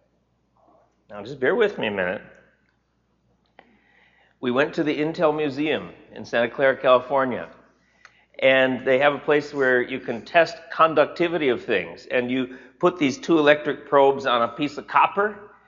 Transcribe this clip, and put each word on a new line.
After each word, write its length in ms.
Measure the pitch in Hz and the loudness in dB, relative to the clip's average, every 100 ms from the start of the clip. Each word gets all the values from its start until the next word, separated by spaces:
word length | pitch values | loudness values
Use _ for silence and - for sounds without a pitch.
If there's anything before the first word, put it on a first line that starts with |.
| _ _ _ _ _ _ _ _ _ _ _ | _ _ _ _ _ _ _ _ _ _ _
Now, 120 | 104 | -16
just 160 | 104 139 | -14 -4
bear 160 | 127 | -2
with 220 | 185 208 - | 2 0 -2
me 100 | 113 | -6
a 20 | |
minute. 320 | 101 90 95 - - _ _ _ _ _ _ _ _ _ _ _ - _ _ _ _ _ _ _ _ | -2 -4 -6 -12 -20 _ _ _ _ _ _ _ _ _ _ _ -20 _ _ _ _ _ _ _ _
We 100 | 127 | -2
went 240 | 123 135 | 0 0
to 100 | - | 0
the 100 | 151 | -2
Intel 400 | 151 151 151 160 | -2 -4 0 0
Museum 560 | 151 151 131 151 120 90 - - | 0 -4 -4 -4 -4 -6 -18 -20
in 120 | 113 107 | -18 -6
Santa 240 | 120 117 | -2 -2
Clara, 260 | - 135 127 | 0 0 2
California, 720 | 135 123 123 139 131 104 82 - _ _ _ _ - _ _ - | 4 2 2 -2 -2 -4 -10 -18 _ _ _ _ -20 _ _ 0
and 460 | 131 135 131 127 127 | 2 4 2 0 0
they 120 | 127 | 2
have 160 | 147 | 2
a 40 | 139 | 0
place 360 | 147 147 143 | 0 0 0
where 260 | 143 131 123 | -2 2 2
you 180 | 120 131 | 0 -8
can 220 | - 117 | -8 -10
test 340 | - 170 160 - - | 0 2 2 -2 -14
conductivity 800 | - 160 156 143 - 170 170 143 | 0 2 4 0 0 -2 0 0
of 160 | 113 | -2
things, 420 | - 101 85 87 - | 0 -2 -2 -14 -4
and 240 | 127 123 | -4 -2
you 280 | 131 127 - - _ | -4 -4 -10 -20 _
put 200 | 170 - | -2 0
these 180 | 139 - | -4 -2
two 220 | - 165 | 0 2
electric 500 | 147 147 151 135 - | 4 4 0 -6 0
probes 380 | 143 139 135 123 | 4 4 4 0
on 160 | 120 | 0
a 60 | 117 | 0
piece 280 | - 147 - | -2 -8 -8
of 100 | - | 0
copper, 640 | 143 151 196 208 - - _ | 2 2 0 -4 -6 -20 _